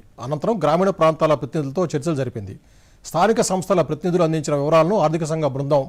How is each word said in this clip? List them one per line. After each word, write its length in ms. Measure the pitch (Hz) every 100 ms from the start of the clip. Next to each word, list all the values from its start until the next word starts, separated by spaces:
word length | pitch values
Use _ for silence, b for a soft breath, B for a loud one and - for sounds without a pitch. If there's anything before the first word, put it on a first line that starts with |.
| - -
అనంతరం 300 | 120 147 196 226
గ్రామీణ 280 | 147 165 190 -
ప్రాంతాల 380 | 160 156 160 147
ప్రతినిధులతో 400 | 139 165 139 139 170
చర్చలు 240 | 147 147 147
జరిపింది. 340 | 135 - 101 127 b b b b -
స్థానిక 320 | 156 202 226 202
సంస్థల 300 | 190 - 190 151
ప్రతినిధులు 360 | 151 180 175 165
అందించిన 280 | 160 147 147
వివరాలను 340 | 143 160 160 208
ఆర్థిక 200 | 156 160 156
సంఘ 160 | 160 151
బృందం 260 | 135 139 147